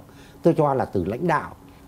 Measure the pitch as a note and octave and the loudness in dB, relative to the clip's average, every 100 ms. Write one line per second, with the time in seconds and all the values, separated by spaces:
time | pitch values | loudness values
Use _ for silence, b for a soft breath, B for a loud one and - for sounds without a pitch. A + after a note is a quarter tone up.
0 | - B B B F3 D#3+ D3 C3+ - - | -8 B B B 2 4 2 0 -2 -2
1 | F2 A#2+ E3+ D3 F2 - - B | -2 -2 0 -2 -2 -14 -20 B